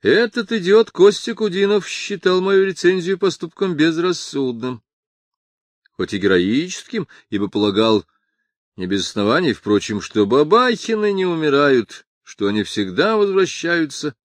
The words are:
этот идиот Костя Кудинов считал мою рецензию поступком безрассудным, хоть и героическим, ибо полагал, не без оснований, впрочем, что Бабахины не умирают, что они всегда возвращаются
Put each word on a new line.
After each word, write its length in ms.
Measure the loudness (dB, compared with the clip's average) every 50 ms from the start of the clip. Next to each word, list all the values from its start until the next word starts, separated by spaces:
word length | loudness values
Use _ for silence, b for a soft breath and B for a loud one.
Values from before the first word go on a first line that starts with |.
| 2
этот 500 | 2 2 2 2 0 _ -6 -6 -4 -4
идиот 380 | -4 0 4 4 4 4 2
Костя 440 | _ 4 4 6 4 2 -6 -8 -6
Кудинов 540 | -4 -4 -4 0 0 0 2 0 0 -2 -4
считал 540 | -10 -10 -8 -8 -8 -2 0 0 0 2 0
мою 240 | 2 2 2 2
рецензию 520 | 2 -2 0 2 2 2 2 -2 -4 -4 0
поступком 560 | -2 -2 -2 -4 -10 -14 _ -6 -4 -4 0
безрассудным, 1080 | 0 0 0 0 0 -2 -2 -2 -4 -8 -8 -6 -4 -4 -4 -4 -6 -8 -8 -8 -10 _ _ _ _ _ _ _ _ _ _ _ _ _ _ _ _ _ _ _ _ _ _ _
хоть 200 | _ -8 -6 -4
и 60 | -2
героическим, 920 | 0 2 2 4 2 2 0 -2 -2 -4 -8 -14 -14 -8 -8 -8 -8 b b b b b
ибо 180 | -6 -4 -4 -4
полагал, 560 | -2 0 0 0 2 2 2 4 2 2 0 _ _ _ _ _ _ _ _ _ _ _ _ _ _
не 100 | -10 -6
без 200 | -4 -2 -2 -4
оснований, 460 | -4 -4 -2 0 0 0 2 0 0 -2
впрочем, 480 | -4 _ 0 0 0 0 -2 -8 -8
что 240 | -8 -4 0 0 0
Бабахины 880 | 2 4 2 2 4 4 4 4 2 0 -2 -2 -4 -2 -2 0 -2 0
не 140 | 0 -2
умирают, 800 | -2 -2 0 0 0 2 4 4 4 4 2 2 _ -10 -20 _ _ _ _ _
что 240 | -20 -10 _ -4
они 160 | -2 0 -2 -4
всегда 560 | -4 -4 -4 -4 -4 0 0 0 0 2 0
возвращаются 960 | 0 2 2 0 0 0 -2 -8 -4 -2 0 0 -2 -4 -6 -8 -10 -10 -10 _ _